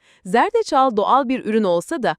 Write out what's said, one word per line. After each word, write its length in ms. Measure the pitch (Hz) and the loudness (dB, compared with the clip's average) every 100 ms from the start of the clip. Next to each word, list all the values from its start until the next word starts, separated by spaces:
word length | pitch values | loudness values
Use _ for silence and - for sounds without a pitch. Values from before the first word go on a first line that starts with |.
| _ _ | _ _
Zerdeçal 720 | 185 220 359 466 427 285 269 208 | -2 0 0 0 0 2 2 0
doğal 320 | 190 247 240 | 2 2 0
bir 160 | 254 | -4
ürün 200 | 202 220 | -2 0
olsa 380 | 202 170 - 330 | 0 0 -2 -4
da 140 | 202 | -4